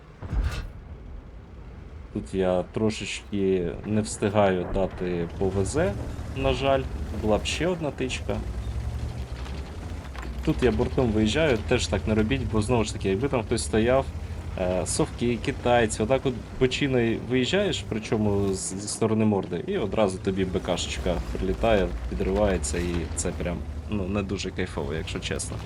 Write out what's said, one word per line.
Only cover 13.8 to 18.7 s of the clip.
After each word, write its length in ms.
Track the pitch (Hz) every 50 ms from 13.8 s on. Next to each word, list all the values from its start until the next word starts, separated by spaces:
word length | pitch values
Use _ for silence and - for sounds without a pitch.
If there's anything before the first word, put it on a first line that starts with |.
| 110 120 127 135 135 - - - - - - - - - - -
е, 260 | 92 90 92 90 90
совки, 540 | - - - 160 - - - 120 120 120 110 -
китайці, 580 | 143 135 - - 123 123 120 117 107 - - 110
отак 220 | 107 131 131 -
от 80 | 135 123 107 - - - -
бочиною 600 | 131 127 - - 143 135 131 123 117 113 110 - 113 110
виїжджаєш, 560 | 127 131 127 120 - 196 208 185 135 - - -
причому 640 | 110 110 107 - - 107 107 104 101 101 101 98 95
з-, 280 | 92 - -